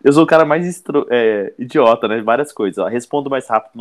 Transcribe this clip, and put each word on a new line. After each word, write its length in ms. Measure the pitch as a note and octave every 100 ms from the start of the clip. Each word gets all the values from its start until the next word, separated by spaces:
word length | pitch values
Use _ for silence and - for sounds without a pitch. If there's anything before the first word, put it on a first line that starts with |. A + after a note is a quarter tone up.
Eu 100 | C3+
sou 100 | D3
o 40 | D#3
cara 180 | D#3+ D#3+
mais 200 | D#3 F3+
estro-, 400 | F3 - D3 -
é, 440 | A#2+ A2+ G#2 F#2+ -
idiota, 480 | B2 D3+ A#2 A#2 A2
né? 140 | A2
Várias 320 | A2 B2 D3
coisas, 240 | - G2+ F#2
ó. 100 | F#2
Respondo 420 | A#2+ - D3 C#3
mais 180 | C3+ -
rápido 240 | A2 - A#2